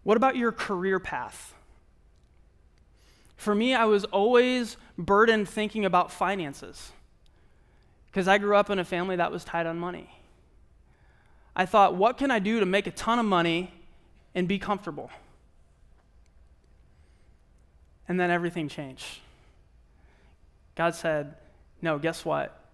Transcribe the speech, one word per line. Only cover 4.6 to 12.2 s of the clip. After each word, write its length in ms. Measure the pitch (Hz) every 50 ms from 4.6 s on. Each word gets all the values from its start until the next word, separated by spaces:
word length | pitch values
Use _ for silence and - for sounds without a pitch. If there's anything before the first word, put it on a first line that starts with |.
| 240 220 - - - - -
burdened 500 | - 170 - 202 202 226 226 226 214 202 -
thinking 360 | - 214 214 208 - 220 202
about 260 | 190 180 180 170 -
finances 800 | - - 190 180 202 196 170 139 139 - - 90 - - - - - - - _ _ _ _ - _ _ - _ _ _ _ _ _ - _ _ _ _ - _
'cause 160 | - 196 180
I 100 | 190 196
grew 200 | 208 202 208 208
up 120 | 202 202 -
in 80 | 202
a 60 | 190 175
family 320 | - 185 170 180 190 185
that 160 | 175 170 170
was 140 | - 175 -
tight 200 | - - 170 170
on 140 | 165 165 170
money. 300 | 175 180 180 165 160 - - - - _ _ _ _ _ _ - - _ - _ _ _ _ _ _ _ _ _ _ _ - - - - -
I 100 | - 185
thought, 300 | 185 - 214 196 180 -
"What 220 | 180 196 233 254
can 120 | -